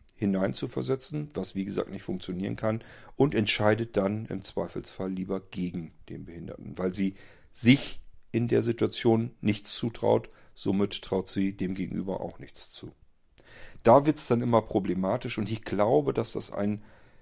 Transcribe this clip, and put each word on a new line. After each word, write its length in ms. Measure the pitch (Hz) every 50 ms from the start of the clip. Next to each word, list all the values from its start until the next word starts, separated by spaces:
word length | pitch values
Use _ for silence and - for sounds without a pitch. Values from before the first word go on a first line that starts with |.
| _ - _
hineinzuversetzen, 1160 | - 107 98 95 95 95 107 127 - - 127 - 131 127 127 131 131 - - 151 151 147 147 -
was 220 | 95 92 - -
wie 100 | 95 98
gesagt 240 | 101 98 98 98 -
nicht 140 | 95 95 -
funktionieren 520 | - 95 92 - - 90 90 98 110 113
kann, 280 | - - 110 110 113 - - - - - - -
und 180 | - 131 151 -
entscheidet 640 | 117 107 - - - 107 107 110 110 117 113 - 101
dann 300 | 98 98 107 110 110 -
im 160 | - 98 95
Zweifelsfall 680 | - - 98 90 87 - 98 95 - - - 98 95
lieber 280 | 95 92 92 95 98 95
gegen 540 | - - - 98 90 90 87 90 82 78 - - - -
den 160 | 90 - -
Behinderten, 520 | - 85 87 82 - - - - - - -
weil 160 | 90 95 90
sie 220 | 101 98 95 - - - - - - - -
sich 500 | - - - 117 135 143 - - - - - - - - - -
in 160 | - 113 120 117
der 140 | 117 113
Situation 680 | 113 117 117 - - 104 - - - 120 113 113 113 123 - _
nichts 320 | - 107 101 - - - -
zutraut, 560 | - - 120 - - - 110 110 117 117 - - - - - -
somit 480 | - - 107 98 98 101 101 - -
traut 260 | - - 98 95 92 -
sie 300 | - 101 98 98 98 -
dem 160 | 95 90 95
Gegenüber 480 | 95 92 - - - 92 95 92 -
auch 160 | - - - -
nichts 340 | - - - - - -
zu. 200 | - - - - - _ - _ _ _ _ _ _ - - - - - - - - - -
Da 220 | 113 117 139 143
wird's 220 | 156 151 - - -
dann 140 | 123 117
immer 200 | 123 120 120 110
problematisch 800 | 107 - - 104 95 98 90 92 95 95 110 123 - 123 - -
und 100 | 107 101
ich 140 | 113 110 -
glaube, 500 | - - 98 104 110 131 151 147 135 123
dass 200 | 131 120 - -
das 180 | 104 104 -
ein, 320 | - - 101 104 107 107 - - - - - - - -